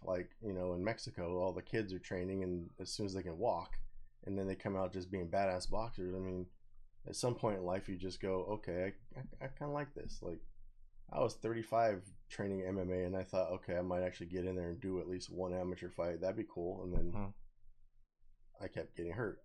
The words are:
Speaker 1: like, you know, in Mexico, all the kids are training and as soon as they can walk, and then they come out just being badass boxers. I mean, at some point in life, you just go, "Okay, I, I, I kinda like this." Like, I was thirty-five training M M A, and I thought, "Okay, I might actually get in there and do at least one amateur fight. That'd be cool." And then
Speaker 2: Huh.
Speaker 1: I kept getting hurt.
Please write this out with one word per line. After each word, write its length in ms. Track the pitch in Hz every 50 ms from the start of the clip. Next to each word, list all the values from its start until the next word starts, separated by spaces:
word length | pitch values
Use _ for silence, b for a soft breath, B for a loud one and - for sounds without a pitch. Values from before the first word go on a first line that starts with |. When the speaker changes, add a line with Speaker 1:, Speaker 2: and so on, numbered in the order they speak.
| -
Speaker 1:
like, 320 | - 92 90 87 - - - 113
you 100 | 107 95
know, 200 | 92 90 90 87
in 100 | 90 90
Mexico, 560 | 110 117 - - - - - 87 85 90 90
all 120 | 92 95 87
the 100 | 92 87
kids 300 | - - 113 107 95 92
are 80 | 87
training 420 | - - 98 90 90 95 95 95 95
and 260 | 90 90 87 85 85 - -
as 100 | 92 -
soon 160 | - - 107
as 80 | 98 95
they 80 | 95 90
can 160 | 87 82 85
walk, 400 | 110 120 92 85 85 - - - - - - - - - - - -
and 120 | - 98
then 120 | 98 95 95
they 80 | 95
come 180 | 95 - 104 98
out 180 | 95 95 90 92
just 200 | 95 90 90 98
being 180 | 95 87 82
badass 400 | 87 98 101 95 90 90 - -
boxers. 420 | 95 101 113 117 - - 92 90 90
I 60 | 92
mean, 320 | 92 - - 90 90 - - - - - - - - - - - -
at 80 | - 98
some 220 | - - 123 120
point 220 | - - 113 104 95
in 60 | 90
life, 240 | 87 92 98 - -
you 80 | 98
just 220 | 87 90 92 90 -
go, 240 | - 95 95 92 87
"Okay, 480 | 92 104 - - - 85 90 92 98 101 - - - -
I, 60 | -
I, 240 | 131 - - - 135
I 40 | 131
kinda 240 | 131 - 147 147 143
like 220 | 147 147 139 -
this." 260 | 143 - - - -
Like, 220 | - 87 85 78 - - - - - - - - - - - - - -
I 120 | - 147
was 160 | 135 113 -
thirty-five 680 | - - 110 117 113 110 - 110 113 117 113 101 92 92 98 92 - - -
training 340 | - - 104 98 98 95 92
M 140 | 92 98 95
M 100 | 90 92
A, 140 | 92 92 92
and 120 | 90 95
I 60 | 95 92
thought, 300 | - - 95 92 80 90
"Okay, 260 | 92 - - 90 87
I 40 | 90
might 200 | 90 90 90 92
actually 240 | 90 90 - 90
get 180 | 85 90 92 87
in 120 | 92 92
there 140 | 92 87 85
and 100 | 85 87
do 180 | 92 95 92 90
at 100 | 80 87
least 220 | 92 90 - -
one 240 | - 87 92 92 90
amateur 340 | 92 90 90 90 87 90 87
fight. 320 | - - 85 87 87 82
That'd 140 | 87 92 95
be 60 | 113 104 - -
cool." 300 | 87 85 87 95 98 92
And 100 | 90 87
then 200 | 87 87 87 87
Speaker 2:
Huh. 180 | 104 101 98 104 - - - - - - - - - - - - - - - _ _ - - - - - - - -
Speaker 1:
I 60 | 95
kept 300 | 90 - - 80 - -
getting 160 | - 85 85 85
hurt. 280 | 123 120 101 - - -